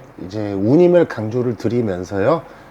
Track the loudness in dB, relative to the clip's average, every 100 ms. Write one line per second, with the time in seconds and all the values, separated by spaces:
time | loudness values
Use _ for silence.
0 | -4 -16 -10 -8 -4 -2 2 4 6 4
1 | 2 -2 -4 -4 -4 -4 -2 -2 -2 -4
2 | -4 -2 0 0 -4 -20 -20